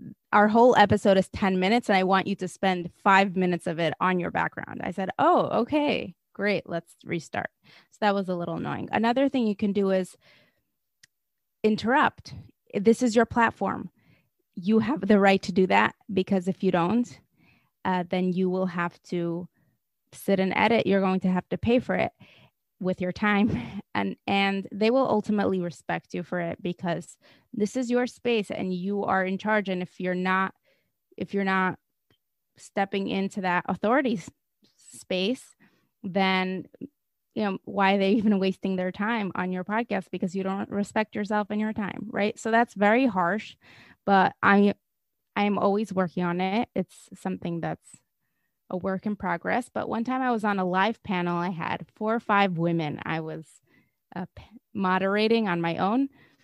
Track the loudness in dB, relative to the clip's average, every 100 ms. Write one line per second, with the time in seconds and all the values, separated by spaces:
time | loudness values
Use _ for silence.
0 | -20 -20 _ 4 6 6 6 8 6 4
1 | 4 4 2 -2 0 2 2 2 2 2
2 | 2 0 0 -4 -6 -2 -2 0 -4 -2
3 | 4 6 4 2 0 0 -4 -2 -2 0
4 | 0 0 -2 -2 -4 -6 -12 -8 -8 -6
5 | -6 0 2 4 2 -2 0 0 0 -2
6 | -6 -14 _ -6 -2 -2 -4 -8 -10 _
7 | -8 -8 -6 -8 -8 _ _ -20 _ -4
8 | 0 0 -2 -4 -6 -6 -6 -6 -4 0
9 | 2 2 2 2 0 0 -2 0 2 0
10 | -2 -10 _ _ _ _ _ _ _ _
11 | _ _ _ _ _ _ 0 0 0 2
12 | 2 -2 -16 -18 -18 _ _ 0 4 4
13 | 4 4 2 2 0 0 -4 -6 -10 _
14 | _ _ _ _ _ -6 0 2 2 0
15 | 4 6 6 4 2 0 4 4 2 -2
16 | -6 -2 0 0 -2 -2 0 2 2 0
17 | -2 -6 _ _ _ _ _ _ -4 -2
18 | -2 0 0 0 0 0 -2 -2 -6 -8
19 | -8 -4 -4 -6 -10 _ _ _ _ _
20 | _ -8 0 2 2 2 4 4 4 2
21 | 2 2 0 0 -2 -4 2 2 2 -2
22 | -2 -6 -20 -20 _ _ _ -6 -4 -2
23 | -4 -2 2 2 2 0 -6 -12 -6 -4
24 | -4 -6 -2 0 0 -2 -6 -2 2 2
25 | 2 0 0 0 0 0 -4 -8 -8 -8
26 | -6 -10 -6 -6 -6 -6 -8 -6 -4 -4
27 | -8 -20 _ _ _ -4 -4 -2 -2 -2
28 | -2 -4 -2 -2 -2 -6 -4 -4 -4 -4
29 | -2 0 0 -2 0 0 0 -4 -6 -6
30 | -4 -2 0 0 -2 -6 _ _ _ _
31 | _ -12 -6 -4 0 2 0 -4 _ _
32 | _ _ _ _ _ _ -8 -4 -2 -2
33 | -2 -2 -2 -2 -2 -2 -2 -2 2 2
34 | 2 -2 -6 -20 _ _ _ _ _ -16
35 | -6 -2 -2 -4 -8 _ _ _ _ _
36 | -6 0 2 0 -2 -6 -10 -16 -18 _
37 | _ _ _ -6 -4 -4 -6 0 2 4
38 | 4 2 2 2 0 -2 -4 -2 -4 -4
39 | -4 -4 -4 -4 -4 -4 -4 -4 -4 -6
40 | -6 -6 -4 -4 -4 -4 -4 -4 -2 -2
41 | -4 -4 -4 -2 -2 -4 -4 -4 -6 -6
42 | -6 -2 -2 -2 0 2 2 2 4 4
43 | 4 2 0 -2 -6 -18 -20 -20 -20 _
44 | 2 4 4 2 4 6 4 2 _ _
45 | _ _ _ -2 0 2 0 0 -2 -2
46 | -2 -2 -2 -2 -2 -2 -2 -4 -6 -10
47 | -20 -12 -8 -6 -6 -6 -6 -8 _ _
48 | _ _ _ _ _ _ -12 -6 -4 -4
49 | -4 -4 -4 -4 -2 -2 -2 -6 -4 -4
50 | -2 -2 -2 0 0 0 0 0 0 -2
51 | -4 -4 -2 -2 -4 -6 -6 -8 -10 -8
52 | -4 -2 0 2 2 0 0 0 -4 -6
53 | -6 -6 -8 -12 -16 _ _ _ _ _
54 | -16 -12 -12 -14 -20 -20 _ -4 0 0
55 | 0 2 2 2 0 -2 -2 -2 0 0
56 | -2 _ _ _